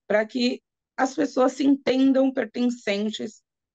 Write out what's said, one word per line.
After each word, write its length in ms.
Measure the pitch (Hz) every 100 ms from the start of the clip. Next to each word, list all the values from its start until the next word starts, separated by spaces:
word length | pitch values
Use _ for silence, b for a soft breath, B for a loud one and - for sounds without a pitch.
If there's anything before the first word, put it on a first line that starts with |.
| _
para 180 | 208
que 380 | 220 254 247 - _ _ _ -
as 160 | 269
pessoas 420 | 285 285 - 262
se 120 | 262 277
entendam 680 | 277 - 262 269 262 269
pertencentes 1080 | 262 220 247 247 240 - 202 214 214 226 - _ _ _